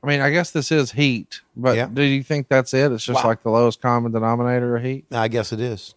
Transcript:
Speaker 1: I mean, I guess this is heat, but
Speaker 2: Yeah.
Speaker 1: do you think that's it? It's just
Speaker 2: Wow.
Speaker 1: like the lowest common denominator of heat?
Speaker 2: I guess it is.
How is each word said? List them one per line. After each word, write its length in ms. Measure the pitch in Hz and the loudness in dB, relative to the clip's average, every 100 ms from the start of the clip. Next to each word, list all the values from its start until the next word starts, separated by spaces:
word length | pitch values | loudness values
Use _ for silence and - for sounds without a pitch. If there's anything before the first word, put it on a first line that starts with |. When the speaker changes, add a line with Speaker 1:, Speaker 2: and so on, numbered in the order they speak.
Speaker 1:
I 40 | 139 | -2
mean, 120 | 143 | 0
I 100 | 139 | 2
guess 180 | 160 170 | 0 -2
this 200 | 160 135 | -4 0
is 200 | 156 123 | 0 0
heat, 500 | 110 143 120 - - _ - | 2 2 0 -6 -18 _ -4
but 200 | 127 113 | 0 0
Speaker 2:
Yeah. 80 | 117 | 0
Speaker 1:
do 160 | 120 | 0
you 220 | 143 139 | 0 0
think 240 | 131 151 135 | -2 -4 2
that's 240 | 135 123 | 0 2
it? 180 | 131 143 | 2 2
It's 140 | 117 - | 0 -2
just 180 | 127 | 0
Speaker 2:
Wow. 60 | 120 | 2
Speaker 1:
like 140 | 113 | 0
the 80 | 117 | 2
lowest 280 | 113 120 107 | 4 4 2
common 300 | 127 120 117 | 0 0 0
denominator 640 | 113 110 117 123 123 123 120 | -2 0 0 0 0 0 -2
of 80 | |
heat? 220 | 127 135 - | -4 -8 -6
Speaker 2:
I 160 | 120 113 | -2 0
guess 240 | 117 107 | 0 -4
it 60 | 110 | -4
is. 320 | 123 104 - | -6 -6 -12